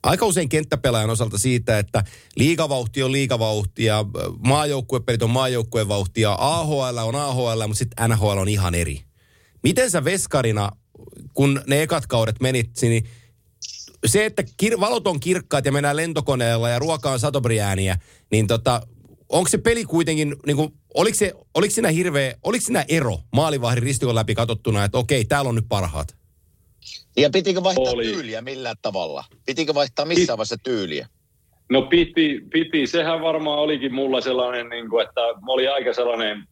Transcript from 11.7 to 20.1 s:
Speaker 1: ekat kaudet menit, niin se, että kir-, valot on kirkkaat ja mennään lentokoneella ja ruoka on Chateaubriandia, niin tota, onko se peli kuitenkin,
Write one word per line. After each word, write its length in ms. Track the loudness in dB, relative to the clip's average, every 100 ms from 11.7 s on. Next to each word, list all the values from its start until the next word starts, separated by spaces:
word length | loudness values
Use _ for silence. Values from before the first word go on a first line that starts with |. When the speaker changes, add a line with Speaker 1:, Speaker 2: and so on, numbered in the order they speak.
| 0
Speaker 1:
ekat 240 | 2 -2 0
kaudet 340 | 0 0 0
menit, 300 | 0 0 -2 0
niin 220 | 2 2 -2 -12 _ _ _ _ -18 -18 -20 _ 2
se, 180 | 2
että 180 | 2 0 -4 0
kir-, 180 | 0 2
valot 260 | 0 0 0
on 140 | -2
kirkkaat 440 | 0 -2 0 0
ja 80 | 2
mennään 240 | 2 2 0
lentokoneella 720 | -2 -2 0 2 2 2 2
ja 100 | 0
ruoka 320 | 0 -2 0
on 80 | 0
Chateaubriandia, 800 | 0 0 0 0 0 0 0 -2 -6 -20 _
niin 160 | 0 2
tota, 340 | 2 2 0 -2 -20 -20 -20 _
onko 200 | 0 2
se 100 | 2
peli 260 | 2 0
kuitenkin, 520 | 0 0 2